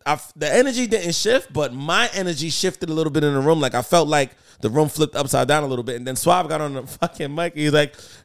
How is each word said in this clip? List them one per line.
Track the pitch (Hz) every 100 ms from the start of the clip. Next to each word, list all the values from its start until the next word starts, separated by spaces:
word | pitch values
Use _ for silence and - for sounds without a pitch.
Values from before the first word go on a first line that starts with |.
| 143
I |
f-, | 151 - 151
the | 147
energy | 220 269 240 240
didn't | 214 170 165
shift, | 208 247 -
but | 139 139
my | 127 147 185 233
energy | 202 185 151 160
shifted | - 185 185 170
a |
little | 156 156
bit | 147
in | 147
the | 139
room. | 139 165
Like, | 131
I | 123
felt | 123 170 147
like | 151 135 - _ -
the | -
room | 135 151
flipped | 156 151 139
upside | 139 131 127
down | 151
a | 143
little | 127
bit. | 117 120
And | 123
then | 131
Suave | 165 180 165
got | 156
on | 147
the | 135
<laughs> | 135
fucking | - 175 - 147
mic. | 147 170 151
He's | 151
like, | 147 143 - - -